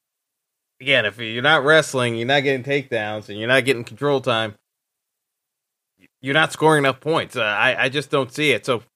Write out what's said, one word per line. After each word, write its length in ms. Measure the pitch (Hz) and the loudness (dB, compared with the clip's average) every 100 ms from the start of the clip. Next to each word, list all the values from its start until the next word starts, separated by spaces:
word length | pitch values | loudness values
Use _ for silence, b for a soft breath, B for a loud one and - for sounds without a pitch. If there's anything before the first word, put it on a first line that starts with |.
| _ _ _ _ _ _ _ - | _ _ _ _ _ _ _ -8
again, 260 | 131 131 104 | 0 0 0
if 120 | 107 | -4
you're 240 | 113 117 | -8 -2
not 220 | 139 160 | 2 2
wrestling, 520 | 139 156 147 131 120 113 | 4 4 2 -2 -2 -2
you're 120 | 120 | 0
not 140 | 143 | 0
getting 220 | 139 131 | 2 -2
takedowns, 640 | 131 143 127 113 107 107 104 | -2 -4 -2 -4 -4 -8 -10
and 100 | 104 | -6
you're 80 | 117 | 2
not 180 | 135 139 | 2 2
getting 180 | 120 | -2
control 380 | 117 107 143 139 | -6 -6 -2 0
time, 340 | 131 113 110 104 _ _ _ _ _ _ _ _ _ _ _ _ _ _ 92 _ | 0 -2 -4 -10 _ _ _ _ _ _ _ _ _ _ _ _ _ _ _ _
you're 120 | 131 | -2
not 180 | 151 156 | 0 0
scoring 320 | - 156 151 | 2 2 4
enough 160 | 139 127 | 2 -2
points. 360 | 151 160 90 127 | -2 -2 -2 -4
Uh, 80 | |
I, 400 | 107 104 127 98 | -2 2 0 2
I 60 | 120 | -2
just 200 | 143 143 | -2 -2
don't 220 | 143 120 | -2 -2
see 200 | - 151 | -2 0
it. 140 | 113 - | 0 0
So 180 | 113 - | -4 -6